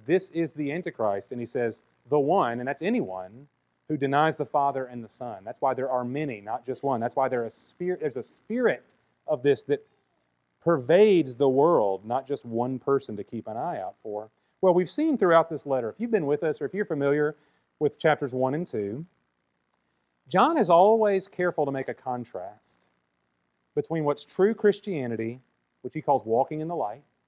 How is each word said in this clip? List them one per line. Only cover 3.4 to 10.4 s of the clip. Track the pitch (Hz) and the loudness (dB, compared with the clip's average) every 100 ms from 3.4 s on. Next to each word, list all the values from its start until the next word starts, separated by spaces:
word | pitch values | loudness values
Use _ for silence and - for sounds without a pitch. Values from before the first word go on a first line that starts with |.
| 143 _ _ _ - | -20 _ _ _ -8
"who | 151 | -4
denies | 135 143 156 143 | 0 2 2 0
the | 139 | -2
Father | 147 139 135 127 | 0 0 -2 -6
and | 120 | -10
the | 110 | -14
Son." | - 123 101 | -12 -12 -12
That's | 101 127 | -12 -4
why | 139 | -2
there | 131 131 | -2 -2
are | 127 | -2
many, | 123 139 151 107 | -2 -4 -6 -8
not | 101 117 - | -8 -10 -8
just | 123 | -6
one. | 139 123 | -2 -2
That's | 117 - | -2 0
why | 135 | -2
there | 127 113 | -2 -6
is | - | -10
a | |
spirit, | - - 180 180 | -18 -8 -6 -4
there's | 151 127 | -4 -6
a | |
spirit | - - - 233 233 123 - - _ _ - | -12 -16 -8 0 0 0 -8 -20 _ _ -6
of | 147 | 0
this | 139 135 | 2 2
that | - 143 _ _ _ _ _ _ | 0 -4 _ _ _ _ _ _